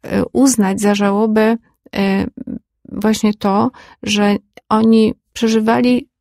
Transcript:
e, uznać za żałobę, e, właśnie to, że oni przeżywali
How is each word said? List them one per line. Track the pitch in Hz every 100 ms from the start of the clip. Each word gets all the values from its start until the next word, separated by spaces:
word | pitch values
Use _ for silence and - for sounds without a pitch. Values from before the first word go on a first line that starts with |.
e, | - 202 -
uznać | - 269 247 190 190
za | 208 202
żałobę, | 202 202 220 214 214 233 _ _ _ -
e, | 196 196 - - - - _ _ -
właśnie | - 208 220 214
to, | 208 202 196 240 - - -
że | - 208 208 202 _ - _
oni | 214 220 226 220 - _
przeżywali | - 226 220 220 240 247 247 - _